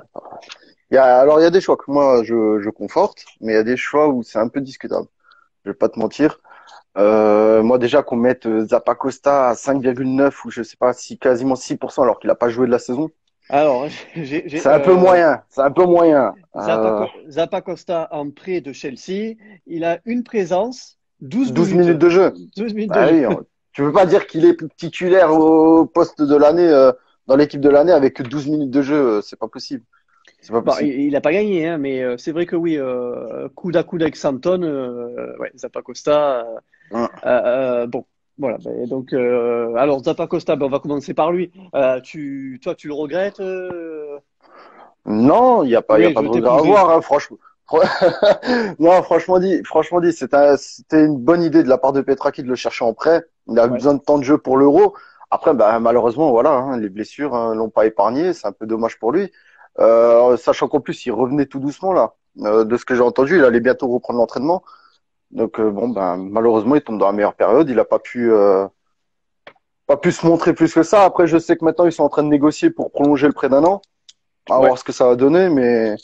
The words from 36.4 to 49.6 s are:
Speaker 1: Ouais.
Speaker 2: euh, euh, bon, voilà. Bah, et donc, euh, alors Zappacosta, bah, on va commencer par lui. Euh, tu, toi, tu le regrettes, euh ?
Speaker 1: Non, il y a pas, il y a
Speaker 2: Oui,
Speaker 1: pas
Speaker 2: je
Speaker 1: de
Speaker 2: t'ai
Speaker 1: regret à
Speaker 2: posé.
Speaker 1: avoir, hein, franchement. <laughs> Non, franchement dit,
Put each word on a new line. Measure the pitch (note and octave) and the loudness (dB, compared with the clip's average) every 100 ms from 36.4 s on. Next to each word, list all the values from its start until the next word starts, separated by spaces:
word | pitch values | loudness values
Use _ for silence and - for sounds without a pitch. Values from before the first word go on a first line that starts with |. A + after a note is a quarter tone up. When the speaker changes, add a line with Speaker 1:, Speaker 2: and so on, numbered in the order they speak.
| A#2 A2+ _ _ - | -8 -14 _ _ -10
Speaker 1:
Ouais. | A2 A#2 - | -6 -6 -6
Speaker 2:
euh, | B2+ B2 A2 B2+ C3 B2 | -2 0 0 -2 -2 -4
euh, | A#2+ | -6
bon, | B2+ - _ _ - | -10 -14 _ _ -10
voilà. | C3+ - B2 | -8 -8 -10
Bah, | A#2+ | -10
et | B2 | -8
donc, | C3+ C3 | -8 -6
euh, | C#3 B2 B2 A#2+ A#2+ A#2 A#2 | -4 0 0 -2 -4 -4 -2
alors | C#3+ C#3 | 0 0
Zappacosta, | D#3+ D#3 D#3+ E3+ - D3+ | -4 -6 -4 -6 -4 -4
bah, | C#3 | -2
on | |
va | C#3 | -4
commencer | D3 C#3+ C#3+ | -6 -8 -6
par | D#3+ D#3+ | -4 -2
lui. | F3 F3 - - C#3 | -2 -6 -12 -8 -2
Euh, | C3 B2+ | 0 -2
tu, | B2+ D#3+ C#3+ C#3 C3+ B2+ | -8 -14 -12 -12 -14 -12
toi, | F3+ | -12
tu | D#3+ D3+ | -12 -10
le | D3 | -10
regrettes, | D3 E3+ G3+ G3 | -6 -6 -6 -8
euh ? | F#3+ F#3 F#3 F3 E3 D#3 D3 C#3+ _ _ _ - - - - _ - | -10 -10 -10 -12 -14 -14 -14 -16 _ _ _ -20 -20 -20 -20 _ -6
Speaker 1:
Non, | G#2+ B2+ G3+ B3+ A3+ | 0 2 4 4 2
il | C3+ | 2
y | A2+ | 0
a | |
pas, | - A2 | 2 2
il | |
y | A2 | 4
a | |
Speaker 2:
Oui, | A2+ | 2
Speaker 1:
pas | |
Speaker 2:
je | G#2+ | -2
Speaker 1:
de | |
Speaker 2:
t'ai | A#2 | 0
Speaker 1:
regret | A#2+ | 2
à | C3 | 2
Speaker 2:
posé. | D#3+ | 4
Speaker 1:
avoir, | G3+ F3 | 4 4
hein, | E3 | 2
franchement. | - C#3+ - A2+ _ _ - | 0 -4 -4 -20 _ _ -2
<laughs> | D#3 G3+ - F3+ - G3+ - A#3+ B3 G#3 D3 | 0 0 2 0 2 0 0 0 -4 -4 0
Non, | E3 F3+ | 4 4
franchement | E3+ E3+ E3+ F#3 | 2 -2 2 0
dit, | F#3+ E3 | 2 -2